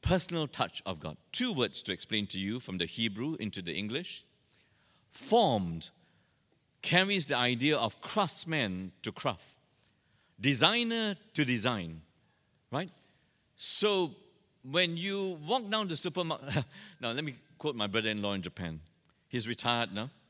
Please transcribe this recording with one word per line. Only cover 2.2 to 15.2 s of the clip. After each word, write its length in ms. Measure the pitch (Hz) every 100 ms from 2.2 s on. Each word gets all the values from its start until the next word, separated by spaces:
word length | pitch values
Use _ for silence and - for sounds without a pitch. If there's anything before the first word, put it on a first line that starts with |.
| 101
to 120 | 95
you 180 | 95 120
from 180 | - 92
the 100 | 85
Hebrew 500 | - 113 98 139 160
into 240 | 107 98
the 100 | 87
English. 520 | 82 104 127 185 - - _ _ _ _ _ _ _ _
Formed 800 | - - 233 190 113 87 82 - _ _ _ _ _ _ _ _ _
carries 440 | - 175 196 196 143
the 100 | 127
idea 400 | 123 123 139 147
of 240 | 110 -
craftsman 920 | - 214 190 - 170 156 110 92 92 -
to 100 | 120
craft, 460 | - 135 92 - - _ _ _ _ _ _ _ -
designer 760 | 110 131 160 233 233 233 214 190 -
to 100 | -
design, 560 | 135 123 117 110 85 80 - _ _ _ _ _ _
right? 180 | 131 180 - _ _ _ _ _ -
So 600 | - - 208 196 165 - - _ _ _ 131
when 260 | 156 180 165
you 420 | 190 196